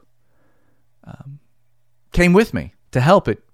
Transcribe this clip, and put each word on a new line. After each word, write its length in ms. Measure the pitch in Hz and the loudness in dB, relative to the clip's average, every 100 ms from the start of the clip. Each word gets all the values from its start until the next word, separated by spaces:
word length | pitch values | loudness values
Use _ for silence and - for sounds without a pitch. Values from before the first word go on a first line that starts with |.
| _ _ _ _ _ _ _ _ _ _ | _ _ _ _ _ _ _ _ _ _
um, 340 | - - 139 143 _ _ _ _ _ _ _ | -20 -20 -20 -20 _ _ _ _ _ _ _
came 200 | - 175 | 0 2
with 200 | 185 226 | 2 0
me 220 | 104 67 - _ | -4 -12 -18 _
to 100 | 131 | -2
help 280 | 139 196 - | 2 2 0
at, 100 | 101 _ | -8 _